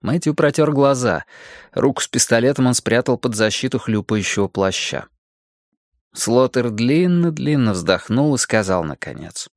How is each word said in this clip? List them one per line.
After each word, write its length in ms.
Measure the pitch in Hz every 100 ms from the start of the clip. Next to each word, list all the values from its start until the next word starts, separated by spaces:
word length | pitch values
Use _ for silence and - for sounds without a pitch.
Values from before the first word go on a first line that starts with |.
Мэтью 320 | 95 160 160
протёр 380 | 147 151 139 156
глаза. 540 | 143 139 135 123 82 - - - - -
Руку 300 | - 139 -
с 60 | -
пистолетом 580 | 127 - 117 123 139 127
он 80 |
спрятал 460 | 123 - 113 127 120
под 160 | 131 107
защиту 420 | 110 - 131 123
хлюпающего 720 | - 107 98 107 92 - 98
плаща. 600 | - 95 95 - - - _ _ _ _ _ _ _ _ _ _
Слоттер 580 | - - 117 127 131 120
длинно-длинно 1000 | 107 117 151 180 175 170 151 143 147 117
вздохнул 600 | 92 85 92 - 117 151
и 60 | 135
сказал 440 | - 110 95 92
наконец 680 | 80 71 - 60 80 - -